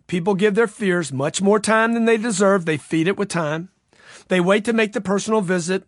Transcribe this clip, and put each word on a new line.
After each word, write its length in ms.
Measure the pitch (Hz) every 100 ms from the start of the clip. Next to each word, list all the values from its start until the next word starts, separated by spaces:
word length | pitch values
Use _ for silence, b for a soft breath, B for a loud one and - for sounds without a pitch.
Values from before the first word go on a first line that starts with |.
| -
People 260 | 175 175
give 220 | 190 214 208
their 100 | 226
fears 460 | - 202 175 143
much 300 | 131 143 -
more 180 | 196 214
time 340 | 208 220 226
than 120 | 233 226
they 100 | 226
deserve. 480 | 240 185 202 196
They 140 | 165 151
feed 280 | - 160 160
it 120 | 202
with 100 | 202
time. 400 | 175 151 156 180 _ _ B B B -
They 100 | 185
wait 240 | 175 208
to 80 | 214
make 220 | 226 220
the 80 | 240
personal 400 | 185 196 214 220
visit. 420 | 175 185 160 190